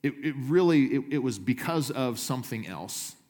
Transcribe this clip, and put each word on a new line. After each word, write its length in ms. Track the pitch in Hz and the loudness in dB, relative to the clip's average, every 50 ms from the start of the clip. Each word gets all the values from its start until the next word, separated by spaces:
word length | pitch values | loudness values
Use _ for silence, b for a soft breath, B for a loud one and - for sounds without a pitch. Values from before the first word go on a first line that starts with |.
It, 100 | - 143 139 143 143 | -2 -4 -4 -2 -4
it 100 | 156 139 | -4 -4
really, 500 | 139 127 131 156 180 185 170 165 147 135 | -4 -2 2 4 6 6 8 8 6 6
it, 180 | 131 - 139 131 - | 6 2 -2 -2 0
it 80 | 139 147 | -2 0
was 200 | 123 131 113 98 | 0 0 -2 -2
because 520 | 95 110 131 131 - - 165 160 143 - | 0 -2 0 0 0 -2 0 0 -2 -2
of 260 | 147 131 131 123 117 117 | -2 -2 -2 -2 -2 -4
something 480 | - - 135 127 117 - 120 110 107 | -4 -4 -4 -4 -4 -6 -6 -8 -6
else. 480 | 82 95 71 85 101 - - - - - _ _ _ | -8 -10 -10 -10 -10 -10 -10 -10 -10 -14 _ _ _